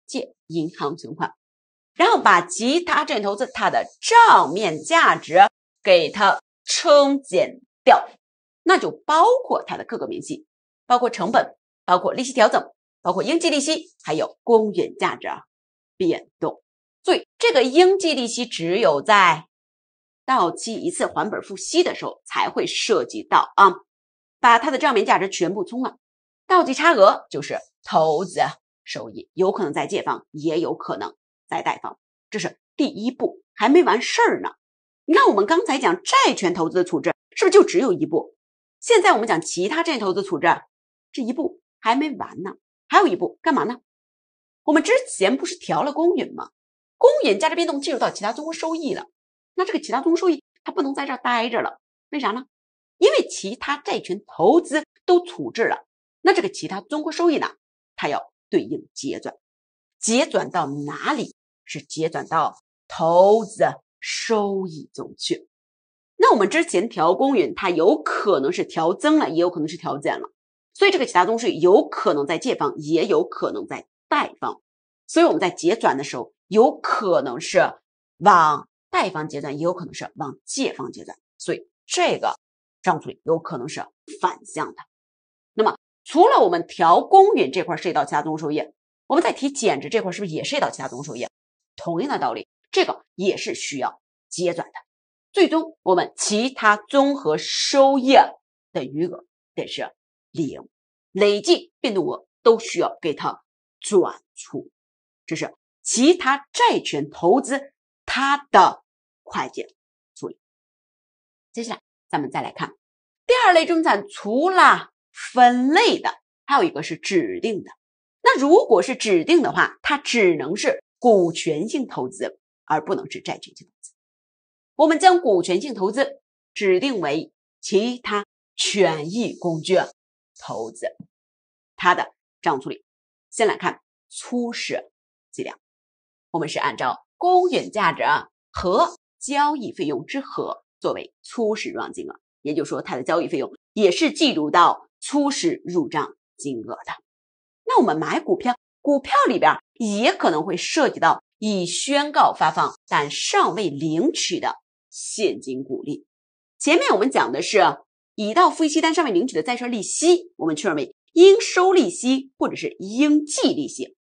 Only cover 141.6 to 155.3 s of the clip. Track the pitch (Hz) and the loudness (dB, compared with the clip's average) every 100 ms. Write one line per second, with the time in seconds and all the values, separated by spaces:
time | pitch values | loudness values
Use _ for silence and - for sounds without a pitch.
141.6 | 113 92 85 - 69 - _ _ 143 151 | -6 -8 -10 -10 -14 -16 _ _ -8 -4
142.6 | - 139 - 139 131 165 147 156 123 - | -4 -6 -8 -8 -2 -2 -2 -4 -6 -10
143.6 | _ 208 196 214 311 - 302 160 147 170 | _ 2 2 4 0 0 0 0 0 4
144.6 | 160 - - _ - 285 285 269 170 - | 4 2 -8 _ -6 -2 -2 -2 -2 -4
145.6 | - 175 156 160 - - _ - 143 120 | -4 -4 -2 -4 -6 -10 _ -14 -10 -8
146.6 | 110 - - - _ _ _ _ _ _ | -10 -12 -14 -16 _ _ _ _ _ _
147.6 | - 494 226 156 151 226 - - 247 247 | 0 2 2 0 -4 -4 -2 -2 -2 -6
148.6 | _ _ - 277 - 554 539 196 151 - | _ _ -2 -2 0 2 2 2 2 2
149.6 | - - 220 202 262 392 254 156 170 180 | -4 -8 -6 0 0 0 0 -2 -4 -6
150.6 | - - 247 - 160 - - _ 214 196 | -4 0 0 2 0 0 -4 _ -4 -4
151.6 | 175 - - 285 294 294 175 - 160 175 | -4 -6 -2 -2 0 2 2 2 -2 0
152.6 | 143 - - 170 147 - - 403 277 175 | -2 -4 -4 -2 -2 -6 -2 0 0 0
153.6 | 185 139 156 160 269 - - 175 120 - | -4 -4 -4 0 0 -2 -4 -4 -6 -8
154.6 | _ _ _ - - - 190 | _ _ _ -18 -12 -4 -2